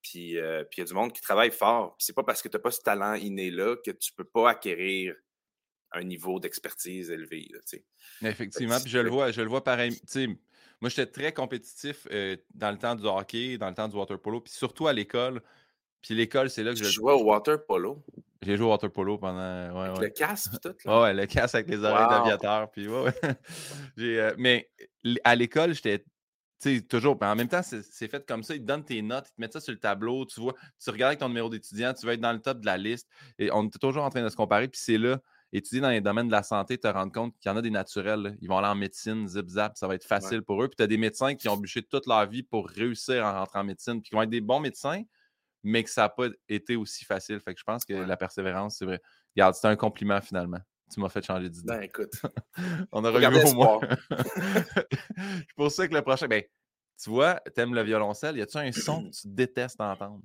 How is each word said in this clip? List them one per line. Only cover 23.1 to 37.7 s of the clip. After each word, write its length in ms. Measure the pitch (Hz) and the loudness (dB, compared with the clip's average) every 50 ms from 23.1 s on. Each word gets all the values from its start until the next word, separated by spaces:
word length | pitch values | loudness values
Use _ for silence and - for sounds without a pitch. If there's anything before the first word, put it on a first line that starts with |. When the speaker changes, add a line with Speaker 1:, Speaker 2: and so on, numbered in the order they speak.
| 127 - | 0 0
Speaker 2:
<laughs> 760 | - 147 127 - _ - 170 - - - - 143 143 135 _ | -2 -2 -2 -4 _ -18 -16 -16 -14 -14 -14 -14 -16 -16 _
J'ai, 240 | 110 117 117 113 113 | -4 -2 0 0 2
euh... 140 | 107 110 - - | 2 0 0 2
Mais 320 | 123 127 123 113 - _ _ _ - _ _ _ - | 4 4 4 4 2 _ _ _ -20 _ _ _ -2
l-, 140 | 117 120 117 - | -2 -2 4 6
à 100 | 120 120 | 6 8
l'école, 380 | 120 120 113 - 151 160 175 160 | 8 4 2 4 4 4 4 2
j'étais, 260 | - - 110 101 101 - _ _ _ _ _ _ _ _ _ _ _ | 0 0 0 0 0 -4 _ _ _ _ _ _ _ _ _ _ _
tu 160 | - 139 135 | 0 2 2
sais, 40 | 117 | 2
toujours, 340 | 92 _ - 117 113 143 127 | 0 _ 0 4 4 4 4
ben, 140 | - 107 101 | 4 2 2
en 40 | 107 | 2
même 120 | 113 120 120 | 2 0 0
temps, 140 | 175 180 | 0 -2
c'est, 200 | 175 - 127 107 | -2 -4 -10 -12
c'est 260 | 101 _ - - 117 104 | -12 _ -12 -12 -10 -8
fait 180 | - 139 139 | -8 -10 -6
comme 160 | - 120 113 | -6 -8 -8
ça, 120 | 110 - 156 | -6 -8 -10
ils 60 | 147 | -8
te 60 | 117 | -2
donnent 180 | 107 139 151 147 | -4 -4 -4 -4
tes 180 | - 127 110 | -6 -4 -4
notes, 240 | 107 107 123 135 - - | -2 -2 -4 -6 -6 -10
ils 60 | _ | _
te 40 | - | -12
mettent 120 | 113 110 - | -12 -10 -10
ça 60 | 156 | -10
sur 120 | - - | -10 -10
le 60 | 117 98 | -8 -2
tableau, 480 | - 107 101 98 110 117 127 135 131 | 0 0 0 0 -2 -4 -2 -4 -6
tu 140 | - - 110 | -8 -10 -6
vois, 140 | 113 127 131 - - - _ _ | -6 -6 -6 -6 -18 -20 _ _
tu 80 | - - | -10 -8
regardes 180 | 104 107 127 135 | 0 2 4 4
avec 100 | 147 139 | 4 2
ton 80 | 143 127 | -2 -2
numéro 200 | 120 117 113 117 | -2 -2 -2 -2
d'étudiant, 440 | 113 107 - - 98 104 120 127 127 | -4 -8 -12 -10 -6 -2 -2 -2 -2
tu 120 | - 110 | -2 -2
vas 60 | 117 120 | -2 -2
être 60 | 117 | 0
dans 120 | 113 117 | 0 0
le 80 | 117 110 | 0 0
top 200 | - 135 135 120 | -2 -4 -4 -2
de 60 | 104 | 0
la 100 | 107 92 | 0 0
liste, 320 | 95 98 107 120 120 - _ _ - 143 135 _ - | 0 0 -4 -4 -6 -8 _ _ -20 -20 -20 _ -2
et 120 | 104 104 | -2 2
on 120 | - 107 107 | 2 2 2
était 120 | 107 - - | 0 -2 -2
toujours 260 | - 135 135 151 147 | -2 0 0 0 -2
en 60 | - | -2
train 120 | - 127 | -2 0
de 60 | 117 110 | -2 -2
se 80 | - | 0
comparer, 320 | - 107 90 104 104 123 131 | 0 2 4 4 4 4 0
puis 120 | - - | -6 -8
c'est 160 | - - 113 110 | 0 2 4 4
là, 220 | 113 123 131 131 _ _ _ _ _ _ | 4 4 2 0 _ _ _ _ _ _
étudier 280 | - 101 98 - 117 127 | -6 -6 -6 -2 -2 0
dans 100 | 143 135 | 2 2
les 100 | 120 107 | 2 2
domaines 260 | 98 101 101 113 120 120 | 2 2 2 2 2 4
de 40 | |
la 100 | 110 104 | 2 2
santé, 360 | 98 - 113 101 95 - 123 - | 2 2 -2 -2 0 -2 -4 0
te 80 | - 110 | 0 0
rendre 240 | 95 95 95 95 | 2 0 -2 -2
compte 220 | - 113 117 120 - _ | -4 -4 -6 -6 -8 _
qu'il 100 | - 98 | -2 -2
y 40 | 98 | -2
en 20 | |
a 60 | 110 | 0
des 80 | 117 113 | -2 0